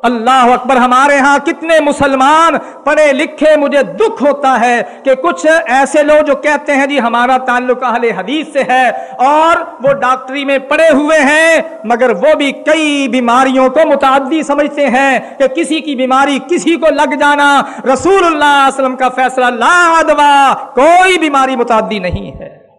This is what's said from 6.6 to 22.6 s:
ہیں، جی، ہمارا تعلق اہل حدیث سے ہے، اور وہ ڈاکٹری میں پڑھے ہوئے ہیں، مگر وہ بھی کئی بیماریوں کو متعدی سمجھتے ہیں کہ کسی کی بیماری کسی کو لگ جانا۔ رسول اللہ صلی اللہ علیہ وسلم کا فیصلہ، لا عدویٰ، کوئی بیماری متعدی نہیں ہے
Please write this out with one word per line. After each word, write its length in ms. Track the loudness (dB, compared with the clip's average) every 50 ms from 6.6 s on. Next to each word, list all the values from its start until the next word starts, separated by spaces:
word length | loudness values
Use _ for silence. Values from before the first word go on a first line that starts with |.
| -2 -2 -2
ہیں، 100 | -2 0
جی، 140 | 0 -2 -2
ہمارا 380 | -2 0 0 0 0 2 0
تعلق 460 | 0 0 -2 -2 -2 0 -2 -2 -2 -2
اہل 200 | -4 -2 -2 -2 -2 -4
حدیث 360 | -4 -6 -6 -6 -6 -6 -4 -4
سے 100 | -4 -2
ہے، 260 | 0 0 2 2 0 -2 -4 -10 -12 -4
اور 680 | -2 0 2 2 2 2 2 2 0 -2 -8 -12 -4 -2
وہ 80 | -2 0
ڈاکٹری 520 | 0 0 -2 -2 -2 -4 -10 -10 -8 -4
میں 120 | -2 -2
پڑھے 320 | -4 -2 -2 0 2 4 4 4
ہوئے 260 | 2 2 2 2 2
ہیں، 420 | 2 2 2 2 2 2 2 0 0 -4 -12 -12 -4
مگر 260 | -4 -2 0 0 0
وہ 240 | 0 0 2 0 2
بھی 180 | 2 0 -4
کئی 560 | -4 -6 -4 -2 -2 0 0 -2 -2 -2 -2
بیماریوں 640 | -2 -2 -2 0 0 2 2 2 2 2 2 0 2
کو 100 | 2 2 2
متعدی 560 | 2 2 0 2 2 2 0 0 -2 -4 -4 -2
سمجھتے 440 | -2 -2 -2 -2 -4 -2 -2 -2
ہیں 500 | 0 0 0 0 2 0 -2 -4 -8 -4
کہ 100 | -2 -2
کسی 340 | -2 0 -2 -4 -2 -4 -6
کی 140 | -4 -6 -4
بیماری 440 | -4 -2 0 2 0 0 0 -2 -6 -4 -4
کسی 260 | -4 -2 0 -2 -2
کو 120 | 0 0 0
لگ 260 | 0 0 -2 -2 -2
جانا۔ 460 | -2 0 0 2 2 2 2 2 0 0 -4 -10 -8 -2 -2 -2
رسول 200 | 0 2 2 2
اللہ 120 | 2 2
صلی 80 | 0 0
اللہ 120 | 0 0
علیہ 280 | 2 2 2 2 0 0
وسلم 220 | -2 -4 -4 -2
کا 140 | -2 -4 -4
فیصلہ، 360 | -2 -2 -4 -2 -2 -2 -2
لا 540 | -2 -2 -2 0 2 2 2 2 2 2 0
عدویٰ، 540 | 2 0 2 2 4 4 4 4 4 2 0 -2 -6 -6 -2
کوئی 440 | 2 4 4 6 6 4 4 2
بیماری 380 | 0 0 0 0 0 0 0 0
متعدی 440 | -4 -2 0 0 0 0 -2 -6 -6
نہیں 400 | -6 -6 -8 -8 -10 -12 -14 -16
ہے 180 | -18 -18 -20 -20